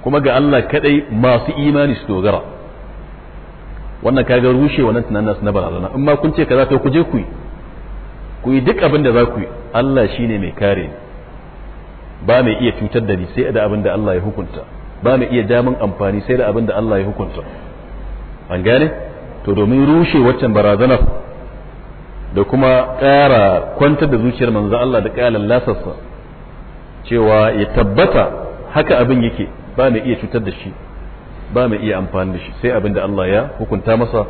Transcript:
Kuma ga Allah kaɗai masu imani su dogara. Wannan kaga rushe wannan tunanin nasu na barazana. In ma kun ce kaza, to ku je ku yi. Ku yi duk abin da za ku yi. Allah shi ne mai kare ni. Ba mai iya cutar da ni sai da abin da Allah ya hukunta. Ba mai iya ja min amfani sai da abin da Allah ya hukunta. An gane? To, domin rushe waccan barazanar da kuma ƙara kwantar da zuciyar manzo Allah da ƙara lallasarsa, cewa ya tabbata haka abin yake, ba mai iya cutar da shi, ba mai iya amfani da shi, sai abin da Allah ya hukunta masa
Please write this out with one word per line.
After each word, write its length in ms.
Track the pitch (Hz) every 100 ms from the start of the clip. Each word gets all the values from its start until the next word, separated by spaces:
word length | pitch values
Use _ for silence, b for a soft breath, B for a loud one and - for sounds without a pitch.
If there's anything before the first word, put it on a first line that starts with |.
Kuma 160 | 127 147
ga 140 | 139 127
Allah 260 | 147 135
kaɗai 420 | 110 147 143 143 147
masu 400 | 107 127 120 - 143
imani 380 | 143 143 143 117
su 100 | -
dogara. 340 | 95 98 92 - - - - - - - - - - - - - - - -
Wannan 200 | 110 131 120
kaga 240 | 123 127
rushe 280 | 127 147 143
wannan 200 | 120 113
tunanin 240 | 113 104 107
nasu 100 | 101
na 80 | 104
barazana. 380 | 98 92 90 92 123
In 80 | 143
ma 100 | 147
kun 140 | 156
ce 120 | 151 151
kaza, 200 | 127 127
to 120 | 135
ku 100 | 139
je 140 | 147
ku 140 | 165 120
yi. 80 | 90 - - - - - - - - - - -
Ku 80 | 123
yi 100 | 131
duk 160 | 127 -
abin 200 | 165 147
da 80 | 139
za 140 | 117 117
ku 140 | 110
yi. 80 | 95 - -
Allah 340 | 113 135 135 104 -
shi 120 | 117
ne 100 | 107
mai 160 | 92
kare 300 | - 101 98
ni. 100 | 78 - - - - - - - - - - - - - 92
Ba 180 | 123
mai 140 | 123 110
iya 100 | 123 -
cutar 240 | 104 123
da 140 | 107 95
ni 120 | 92 -
sai 160 | 123
da 140 | 110 104
abin 160 | 104
da 120 | 98
Allah 220 | 92 104 92
ya 60 |
hukunta. 420 | 95 98 87 - - - - -
Ba 140 | 113 131
mai 100 | 123
iya 120 | 123
ja 180 | 104 120
min 140 | 123 127
amfani 400 | 107 90 101 101 101
sai 100 | 127
da 100 | 107
abin 180 | 104 113
da 100 | 98
Allah 220 | 110 101
ya 40 | 98
hukunta. 360 | 101 95 - - - - - - - - - - - -
An 120 | 92
gane? 240 | 92 123 156 - - - - -
To, 100 | -
domin 300 | 101 151 131 139
rushe 300 | 160 170 151
waccan 320 | 123 156 127
barazanar 460 | 104 104 101 127 123 - - - - - - - - - - - - - 98
da 80 |
kuma 540 | 101 131 131 127 127 -
ƙara 720 | 135 139 143 123 98 90 - -
kwantar 320 | 143 147 151
da 80 | 123
zuciyar 340 | 120 117 120
manzo 240 | 107 104 113
Allah 240 | 127 120
da 80 | 107
ƙara 220 | 123 123
lallasarsa, 640 | 110 104 123 123 104 95 76 - - - - - - - - - - -
cewa 440 | 120 107 107 107
ya 140 | 113 104
tabbata 500 | - 107 101 190 - 98 - - - -
haka 240 | 151 147 127
abin 240 | 120 127
yake, 240 | 117 117 98 - - -
ba 120 | 131
mai 120 | 113 -
iya 120 | -
cutar 240 | 107 120
da 80 | 101
shi, 220 | - 95 - - - - - - - -
ba 140 | 113 123
mai 100 | 107
iya 160 | 107 95
amfani 360 | 95 95 95
da 60 | 87
shi, 120 | - -
sai 100 | 120 120
abin 180 | 101
da 100 | 98
Allah 240 | 98 101 92
ya 140 | 101 143 -
hukunta 360 | 110 104 - 113
masa 280 | 117 113